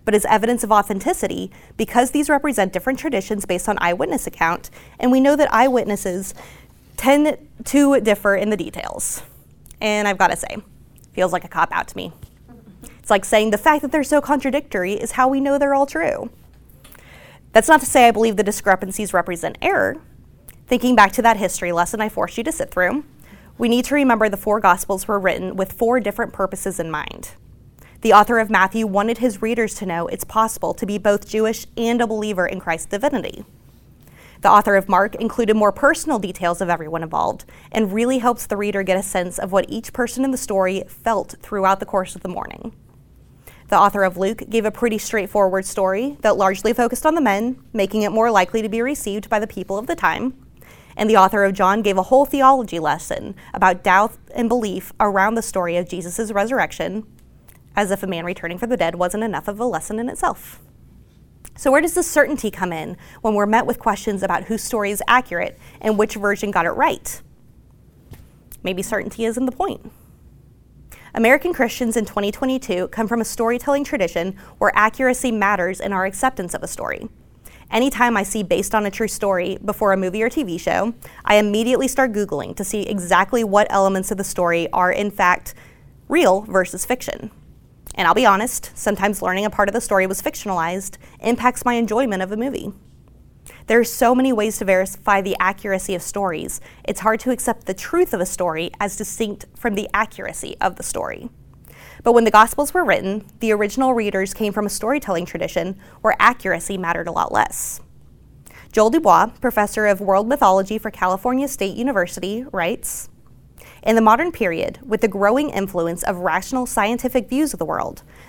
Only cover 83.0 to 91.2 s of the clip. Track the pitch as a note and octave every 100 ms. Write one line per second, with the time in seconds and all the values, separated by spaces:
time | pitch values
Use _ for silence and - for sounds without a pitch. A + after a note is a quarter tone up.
83 | F3 F3+ G3 B3 A3 G3+ G#3+ G3 G3 F#3+
84 | F#3+ G3 G3 - F3 E3+ E3+ - F3+ -
85 | G#3 G3 F3+ F3+ - - - - - -
86 | - D#4+ C4 F#3+ G#3+ F#3+ F3+ F#3 - B3
87 | - - G#3+ - - - _ _ - -
88 | F3 G3 B3 F#3+ A#3+ - - - - F#3+
89 | G3 G3+ F#3 F#3 G#3 - G3+ A3 - G3
90 | F#3 G3 - - G#3 F#3 E3 F#3 F#3+ -
91 | - -